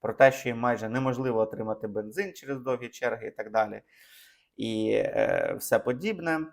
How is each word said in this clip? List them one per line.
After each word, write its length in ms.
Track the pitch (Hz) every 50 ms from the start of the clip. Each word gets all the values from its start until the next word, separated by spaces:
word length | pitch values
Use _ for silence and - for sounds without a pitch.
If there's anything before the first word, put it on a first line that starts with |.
про 120 | - 110 110
те, 180 | - 135 135
що 180 | 131 - - 123
їм 100 | 117 117
майже 300 | 120 123 120 107 110 110
неможливо 500 | 113 131 135 131 127 120 131 127 117 110
отримати 480 | 110 107 - - 110 110 107 - -
бензин 460 | 107 101 107 107 107 113 170 202 190 165
через 260 | - - 135 139 131
довгі 300 | 123 131 127 120 123 117
черги 380 | - - 127 120 113 110 110
і 40 | 107
так 200 | - - 107 107
далі. 300 | 107 110 110 104 101 104 _ _ _ - - - - - - - _ _ _ _ _
І, 360 | - - 113 110 110 110 110 107
е, 640 | 107 - - - - 110 - - - 50 50 - -
все 200 | - - 117 113
подібне. 680 | - 123 123 127 175 214 220 175 165 165 160 156 156 156